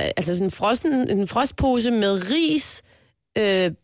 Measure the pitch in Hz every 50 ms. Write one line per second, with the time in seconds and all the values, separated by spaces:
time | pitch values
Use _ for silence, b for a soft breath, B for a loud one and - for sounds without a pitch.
0 | - - - - 151 165 175 180 196 190 - - - 208 247 254 - 330 285 262
1 | 254 - 202 196 202 180 - 233 269 269 - - 262 269 254 247 226 247 240 220
2 | 208 202 196 190 180 190 262 330 330 311 311 302 - - - - b b b b
3 | b b b b _ _ _ 220 214 202 196 185 185 175 165 -